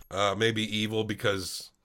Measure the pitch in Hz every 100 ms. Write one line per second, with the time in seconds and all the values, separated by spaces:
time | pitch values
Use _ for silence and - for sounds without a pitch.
0 | - 95 101 98 113 110 110 107 107 110
1 | 107 101 110 98 87 - - _